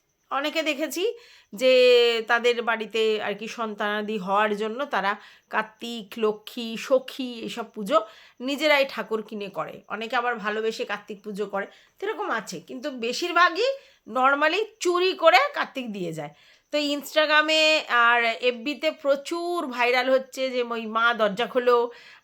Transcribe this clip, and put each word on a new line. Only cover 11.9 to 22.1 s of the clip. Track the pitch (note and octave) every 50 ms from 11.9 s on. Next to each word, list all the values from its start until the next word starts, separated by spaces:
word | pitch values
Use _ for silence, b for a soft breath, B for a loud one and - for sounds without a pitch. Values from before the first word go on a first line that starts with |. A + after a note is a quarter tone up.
| b _
সেরকম | G4 G4+ A4 D4+ G#4+ F4
আছে। | B3+ A3+ G3 - F#3 D#3
কিন্তু | - - B3+ C4 A#3 D4+
বেশিরভাগই | C4 B3+ A3+ A#3 A#3+ - E4+ E4+ E4+ E4+ F4 F4 E4 F4 A#4 C5+ C5+ B B B B B _ -
normally | A3 B3+ B3+ C4+ C#4 C#4+ D4+ D#4 E4 G4 A4 - - _
চুরি | - F4 F4 F4 F4+ F#4+ E4+
করে | - E4 E4 F4 F#4+ C#5+ D5 -
কার্তিক | - B3 - - C4+ B3 A3+
দিয়ে | G3 G3+ F3+ E3+ D#3+
যায়। | D#3 D3 D3+ b b b b b b b _
তো | -
Instagram-এ | D4+ D4 C#4+ C#4+ D4 C#4+ - - D#4 D#4 D4 D4+ D4+ D4+ D#4 D#4 D#4 D#4 D#4 D#4 D4+ -
আর | - A#3+ A#3+ A#3 A#3 A#3+ A#3+ A#3
এফ | A#3 A3+ - B3 B3 A#3+
বিতে | A#3 A3+ D4 D4 - D#4+ D#4
প্রচুর | D4+ D4+ - C#4 C#4 C#4 C#4 - E4+ E4+ E4+ F4 F4 F4 D#4+
ভাইরাল | C4+ A#3+ B3 A#3+ A#3+ B3 B3+ B3 C4
হচ্ছে | C4 C4 C4 - - C4+ C4 C4
যে, | B3 B3 A#3+
"ওই | A#3+ A#3 A#3 A3+
মা | G#3+ G#3+ A3+ A#3 A#3+ A#3+
দরজা | A3 A3 G3+ F#3+ G3+ A#3+
খোলো, | G#3+ - B3+ B3 B3 A#3+ A#3+ A#3 A#3+ B B B B